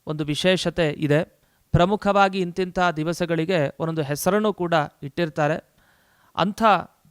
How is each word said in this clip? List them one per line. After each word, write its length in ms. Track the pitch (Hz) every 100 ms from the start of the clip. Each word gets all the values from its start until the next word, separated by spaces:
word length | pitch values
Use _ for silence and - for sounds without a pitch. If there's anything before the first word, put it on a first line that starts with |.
| -
ಒಂದು 180 | 156
ವಿಶೇಷತೆ 640 | 151 147 185 185 175 165 156
ಇದೆ. 340 | - 147 143 - _ _ _ _
ಪ್ರಮುಖವಾಗಿ 680 | 156 180 208 202 202 196 190
ಇಂತಿಂಥ 380 | 175 170 185 185
ದಿವಸಗಳಿಗೆ 960 | 180 156 156 165 170 165 160 180 139 -
ಒಂದೊಂದು 240 | 160 160
ಹೆಸರನ್ನು 500 | 139 147 180 202 214
ಕೂಡ 220 | 190 175 165 147 _
ಇಟ್ಟಿರ್ತಾರೆ. 720 | 143 - 165 151 147 165 - _ _ _ _ _ _ -
ಅಂಥ 260 | 180 - 226 180 - _ _